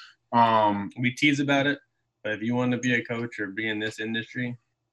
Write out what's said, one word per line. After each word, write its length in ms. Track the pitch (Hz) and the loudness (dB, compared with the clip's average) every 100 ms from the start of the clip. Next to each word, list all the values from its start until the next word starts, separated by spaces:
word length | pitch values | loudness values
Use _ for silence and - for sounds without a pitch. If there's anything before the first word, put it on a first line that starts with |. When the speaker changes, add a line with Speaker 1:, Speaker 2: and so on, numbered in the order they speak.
| - _ - | -20 _ 0
Speaker 1:
um, 580 | 120 117 110 107 101 98 - | 4 6 6 4 2 -4 -2
Speaker 2:
We 140 | 123 | -2
tease 280 | 127 147 139 | 2 2 2
about 260 | 139 139 139 | 2 2 2
it, 120 | 139 _ _ _ _ | -2 _ _ _ _
but 100 | 107 | -6
if 100 | 107 | -4
you 120 | 113 | -2
wanna 240 | 123 123 123 | 0 0 0
be 160 | 127 | 0
a 100 | 120 | 0
coach 340 | - 117 117 - | -2 -6 -6 -6
or 80 | 98 | -8
be 200 | 98 110 | -4 -4
in 100 | 107 | -4
this 200 | 107 - | -4 -6
industry, 560 | 110 113 110 127 123 123 _ _ _ | -6 -6 -6 -6 -8 -8 _ _ _